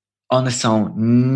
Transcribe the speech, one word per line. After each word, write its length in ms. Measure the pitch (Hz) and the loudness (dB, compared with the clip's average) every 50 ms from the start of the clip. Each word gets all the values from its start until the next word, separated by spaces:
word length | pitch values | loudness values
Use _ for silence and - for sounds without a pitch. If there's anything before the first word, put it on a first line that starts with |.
| _ _ _ _ _ _ | _ _ _ _ _ _
one 240 | 127 127 127 131 120 | -2 -2 0 -2 -4
są 420 | - - 120 110 110 104 90 87 95 110 117 120 123 123 127 135 | -2 -2 0 0 0 0 -2 -4 -4 0 2 2 2 2 2 0